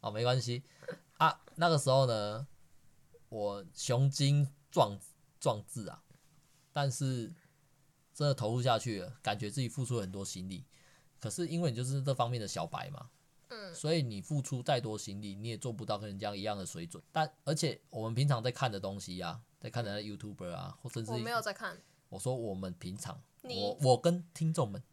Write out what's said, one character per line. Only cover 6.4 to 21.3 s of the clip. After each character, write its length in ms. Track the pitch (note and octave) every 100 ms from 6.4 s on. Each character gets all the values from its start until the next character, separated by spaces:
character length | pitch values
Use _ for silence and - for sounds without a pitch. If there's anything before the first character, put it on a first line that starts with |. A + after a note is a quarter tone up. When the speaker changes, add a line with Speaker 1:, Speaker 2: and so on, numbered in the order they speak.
| _ _ _
Speaker 1:
但 180 | - C#3
是 400 | B2 C3+ B2+ A2+ E3+ _ _ _ _ _ _ _
真 160 | - D3
的 60 |
投 200 | C3 G#2+
入 80 | A#2+
下 160 | B2 A2+
去 220 | B2 G#2
了， 160 | F2+ -
感 160 | - G#2
觉 120 | G#2
自 120 | A#2+
己 60 | B2
付 140 | B2+
出 140 | B2 B2
了 60 |
很 100 | F#2+
多 100 | G2
心 240 | G2 F#2+ F#2
力。 200 | F#2+ - - - - _ _
可 120 | A#2
是 180 | - E3+
因 140 | E3
为 80 | E3+
你 60 | A#2
就 60 |
是 200 | B2+ C#3
这 120 | C#3
方 160 | C3 A#2+
面 80 | B2
的 80 | G2+
小 200 | - D#2+
白 240 | - F2+
嘛， 180 | - A#2+ _ _ _ _
Speaker 2:
嗯。 260 | A3+ G3
Speaker 1:
所 200 | E3 D3
以 80 | E3
你 180 | B2+ G#2
付 220 | - D3
出 200 | C3 C3
再 160 | B2 C3
多 200 | A#2 G#2+
心 240 | - G2+
力， 120 | G#2
你 140 | G2 A2+
也 80 | A2
做 160 | B2+
不 140 | A2 G#2+
到 100 | G#2
跟 100 | G#2+
人 120 | G2
家 180 | G#2 G2+
一 60 |
样 120 | G#2
的 120 | G#2 F2+
水 200 | E2 E2+
准。 160 | D#2+ -
但， 220 | - D#3 -
而 100 | -
且 260 | D3+ D3+ - _
我 140 | -
们 120 | A2+
平 140 | A2+ C#3+
常 140 | B2+
在 80 | A#2
看 180 | B2 B2+
的 80 | G2+
东 220 | F#2+ G2
西 180 | F#2 F2+
啊， 180 | F2 F2 - _
在 120 | A#2+
看 120 | A#2
的 120 | A2
那 60 | G#2
YouTuber 480 | G#2 G2+ G#2+ G2+ F2+
啊， 240 | F2 F2+ -
或 80 | B2+
甚 120 | A#2+
至 80 | A2
Speaker 2:
我 40 | A2+
没 140 | A#2